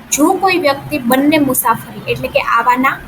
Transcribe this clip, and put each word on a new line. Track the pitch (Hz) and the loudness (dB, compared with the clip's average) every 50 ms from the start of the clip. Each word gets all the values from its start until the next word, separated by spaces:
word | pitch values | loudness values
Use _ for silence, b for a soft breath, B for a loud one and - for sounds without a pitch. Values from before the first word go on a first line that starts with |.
| - - | -8 -6
જો | - 277 302 370 381 370 | 0 2 2 2 2 2
કોઈ | 381 381 359 330 294 | 2 2 2 2 2
વ્યક્તિ | 277 277 285 - - 302 285 240 | 0 0 0 -4 -8 -6 -4 0
બંને | 233 254 269 285 294 320 302 277 | 0 2 2 4 2 2 2 2
મુસાફરી | 254 254 - - 233 226 - - - 214 202 - | 0 0 0 0 0 -2 -2 -4 -14 -14 -12 -6
એટલે | - 240 233 262 254 - | -6 -6 -6 -6 -2 -2
કે | 254 - - | -2 -2 0
આવવાના | 233 233 - 247 247 254 262 285 359 - - | 0 2 2 2 2 2 0 -2 -2 -4 -12